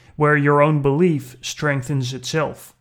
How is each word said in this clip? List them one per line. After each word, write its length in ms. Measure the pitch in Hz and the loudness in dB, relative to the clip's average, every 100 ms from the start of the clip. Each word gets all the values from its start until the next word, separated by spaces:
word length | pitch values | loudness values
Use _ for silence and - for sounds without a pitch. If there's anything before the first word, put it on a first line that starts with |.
| _ - | _ -2
where 200 | 147 147 | 2 4
your 240 | 143 147 | 4 4
own 220 | 151 151 | 4 2
belief 540 | 139 143 180 147 - - | 0 2 2 0 -6 -14
strengthens 720 | - - 151 139 127 135 123 | -14 -6 -4 -4 -4 -4 -4
itself. 600 | 131 - 160 135 - - _ | -8 -6 -4 -4 -8 -20 _